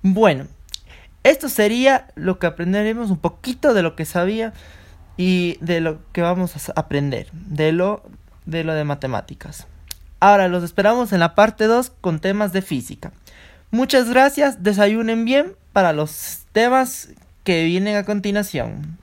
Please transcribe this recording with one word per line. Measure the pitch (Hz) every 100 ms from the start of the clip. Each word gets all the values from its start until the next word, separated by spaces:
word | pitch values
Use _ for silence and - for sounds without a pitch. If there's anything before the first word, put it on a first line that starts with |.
Bueno, | 190 190 214 135 - - - - - - - -
esto | - 277 285
sería | - 208 233 262 262 - -
lo | 170 185
que | 170
aprenderemos | 160 175 196 214 226 220
un | 175
poquito | 170 - - 247 294
de | 220
lo | 165 165
que | 160
sabía | 180 180 220 226 - - - - - - -
y | 180 185 175 -
de | 165 170
lo | 165 156 -
que | -
vamos | 170 180 180 147
a |
s-, | - -
aprender, | 156 143 143 123 -
de | 165 185 147 156
lo, | 165 185 208 - - - - -
de | 165
lo | 160
de | 156
matemáticas. | 147 143 135 117 - - 147 - - - - - - -
Ahora | 196 202 185
los | 180
esperamos | 170 - 196 240 233
en | 190
la | 170 -
parte | 220 - 220
dos | 233 247 -
con | 185 156
temas | 180 202 208
de | 185
física. | 190 139 - - - - - - - - _
Muchas | 226 262 269 233
gracias, | 247 277 277 277 220
desayunen | 190 202 208 220 226 226
bien | 226 269 349 - _
para | 202 180
los | 151 156 - - - -
temas | 214 240 262 254 - - - _ _
que | - 170
vienen | 165 180 202 208
a |
continuación. | 202 208 202 202 196 147 113 104 151 165